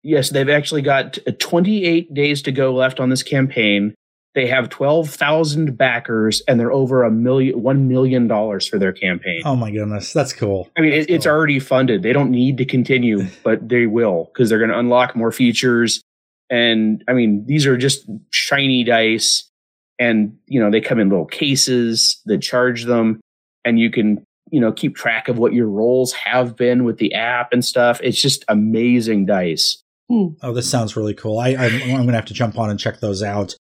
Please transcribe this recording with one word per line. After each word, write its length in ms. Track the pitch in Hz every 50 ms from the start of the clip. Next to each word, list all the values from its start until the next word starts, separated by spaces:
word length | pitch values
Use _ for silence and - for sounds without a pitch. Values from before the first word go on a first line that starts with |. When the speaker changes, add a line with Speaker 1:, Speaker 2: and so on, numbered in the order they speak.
Speaker 1:
Yes, 280 | - 151 156 139 131 -
they've 180 | 143 139 135 139
actually 340 | 147 147 143 - 160 151
got 320 | 135 147 139 135 131 - -
t-, 180 | - - 165
twenty-eight 800 | 156 - - - 175 170 180 202 214 208 185 170 165 165 170 - 143
days 260 | 139 143 147 147 143
to 100 | - 143
go 200 | 131 131 135 131
left 280 | 127 127 131 131 131 -
on 80 | 131 127
this 160 | 131 127 -
campaign. 680 | - 147 135 135 135 - 123 110 107 101 101 101 107 - _ _ _ _ _ _ _ _
They 100 | 135 127
have 220 | 120 131 131 117 110
twelve 420 | - - 135 143 151 170 160 147
thousand 680 | - - 151 147 156 160 160 151 143 156 160 147 123
backers, 680 | - 135 127 120 117 - - 117 110 107 110 107 - -
and 140 | - 131 117
they're 100 | 117 117
over 320 | 127 139 135 123 135 127
a 80 | 120 113
million, 500 | 110 113 120 123 131 135 131 135 - 120
one 280 | 107 127 139 139 135 127
million 400 | 127 127 131 127 127 127 120 110
dollars 400 | 117 104 107 110 101 98 - -
for 100 | - 101
their 140 | 95 95
campaign. 500 | 92 - 98 92 90 87 - 92 85 80 -
Speaker 2:
Oh 120 | 151 135
my 160 | 123 117 107
goodness, 400 | 104 107 104 104 104 101 98 -
that's 200 | - 165 135 139
cool. 380 | - - 120 101 98 95 90 _ _ -
Speaker 1:
I 40 |
mean, 100 | 160 156
Speaker 2:
That's 140 | 139 156 151
Speaker 1:
it, 60 | 165
it's 140 | 180 160 -
Speaker 2:
cool. 60 | 156 151
Speaker 1:
already 240 | 156 160 147 143 131
funded. 460 | 131 - 131 131 131 127 113 98 90
They 80 | 110
don't 180 | 127 143 143 127
need 260 | 127 120 123 135 135 123
to 60 | 127
continue, 600 | 131 - 127 117 - 135 127 123 117 107 98 95 92 -
Speaker 2:
<laughs> 80 | -
Speaker 1:
but 260 | _ 117 110 110 - 110
they 180 | 123 123 120
will, 440 | 113 107 117 117 104 90 82 82 - _
'cause 120 | - 123 107
they're 120 | 113 107
gonna 180 | 113 113 87 120
unlock 380 | 120 120 120 123 123 120 -
more 160 | 117 113 117
features. 680 | - - 127 120 110 - 131 127 120 117 120 110 - - _ _ _ _ _ _ _ _ _ _
And, 520 | 127 117 117 117 113 110 110 107 110 107 - -
I 40 |
mean, 320 | 131 127 117 107 104 104 107
these 200 | 123 147 156 139
are 100 | 139 127
just 320 | 123 127 139 135 - _ - 101 - _ _
shiny 540 | - - - - 139 139 139 135 131 127 117
dice, 680 | 117 117 113 113 110 110 110 - - - - - _ _ _ _ _ _ _ _ _ _ -
and, 380 | 123 120 113 110 104 104 - _ _
you 140 | _ 139 127
know, 100 | 110 104
they 100 | 104 110
come 200 | 107 - 131 113
in 80 | 101 98
little 180 | 98 90 78
cases 960 | - - - 156 143 135 131 - - 127 123 117 117 113 110 - - - - _
that 160 | 107 104 -
charge 420 | - - - 123 123 127 120 117 117
them, 340 | 120 120 117 113 113 110 110 _ _ _ _ _ _ _ _ _
and 160 | 120 117 113
you 100 | 113 113
can, 320 | - 120 107 107 104 104 - _ _ _ _ -
you 80 | 165 143
know, 100 | 117 107
keep 240 | 104 - - 139 -
track 320 | - - 123 113 110 -
of 100 | - 120 113
what 140 | 117 -
your 140 | 127 120 117
rolls 460 | 107 98 104 110 120 127 127 127 123
have 420 | - - - 101 120 127 127 120 110
been 300 | - 123 123 123 127 123
with 140 | 117 110 -
the 140 | 113 - -
app 380 | 104 113 120 123 120 - -
and 120 | 123 123 123
stuff. 360 | - - 127 120 120 120 - -
It's 180 | 123 110 -
just 220 | - 135 - - -
amazing 800 | - 107 107 107 110 110 110 120 123 123 123 110 113 110 101 98
dice. 560 | 92 104 95 90 85 80 78 - - - - _ _ _ _ _ -
Speaker 3:
Hmm. 180 | 240 220 190 170 151 _
Speaker 2:
Oh, 120 | - 127
this 180 | 117 123 120 -
sounds 240 | - 123 113 107 -
really 200 | 110 107 107 101
cool. 260 | - - 110 107 113
I, 80 | 120 127 135
I'm, 260 | 131 127 117 113 131
I'm 220 | 135 123 131 135 120
gonna 60 | 123
have 140 | 120 113 107
to 60 | -
jump 280 | 104 - 123 110 104 117
on 100 | 113 107
and 80 | 104 101
check 220 | - 113 - _
those 240 | - 104 98 95 104
out. 320 | 101 104 104 98 87 - _